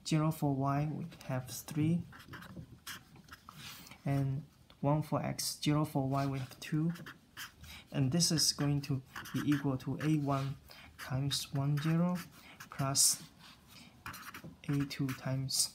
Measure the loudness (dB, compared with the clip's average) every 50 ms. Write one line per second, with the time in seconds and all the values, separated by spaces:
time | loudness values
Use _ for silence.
0 | -2 2 4 4 4 4 2 2 2 2 2 4 2 2 2 2 0 0 -2 -4
1 | -6 -8 -10 -12 -6 -4 -4 -4 -4 -6 -10 -10 -8 -4 0 2 2 4 2 2
2 | 0 -4 -12 -18 -16 -16 -16 -16 -14 -14 -14 -14 -14 -16 -16 -16 -14 -14 -14 -14
3 | -16 -20 -20 -20 -20 -20 -20 -20 -20 -20 -18 -16 -14 -14 -14 -14 -16 -18 -14 -8
4 | -4 -2 0 0 0 0 -2 -4 -6 -10 _ -20 -20 -20 -8 -2 2 2 2 2
5 | 2 0 0 0 0 -2 -2 -2 -4 -4 -4 0 2 4 4 4 4 2 2 0
6 | 2 2 2 2 2 0 0 -2 -6 -8 -10 -12 -6 -2 0 0 2 0 0 -4
7 | -8 -14 -14 -18 -20 -20 -14 -14 -14 -14 -14 -18 -18 -16 -16 -16 -14 -6 0 2
8 | 2 2 4 4 4 4 4 4 4 4 2 2 2 2 2 2 0 0 -2 -2
9 | -4 -8 -14 -12 -10 -6 -4 0 2 2 2 4 4 0 0 0 -2 -4 -4 0
10 | 2 4 4 4 4 2 2 2 0 -2 -6 -8 -12 -20 -20 -20 -20 -20 -14 -12
11 | -6 -2 0 0 0 0 0 -2 -4 -2 -2 0 2 2 2 2 2 4 4 4
12 | 4 4 2 0 -4 -8 -16 -20 -20 -20 -18 -18 -16 -12 -4 -2 0 2 4 6
13 | 6 6 4 2 -4 -16 -20 -20 -20 -20 -20 -20 -20 -20 -20 -20 -20 -20 -18 -12
14 | -12 -10 -10 -10 -12 -14 -14 -12 -14 -14 -16 -10 -4 0 0 0 0 0 -2 -2
15 | -2 -2 -2 -4 -2 -2 -2 -2 -2 0 2 0 0 0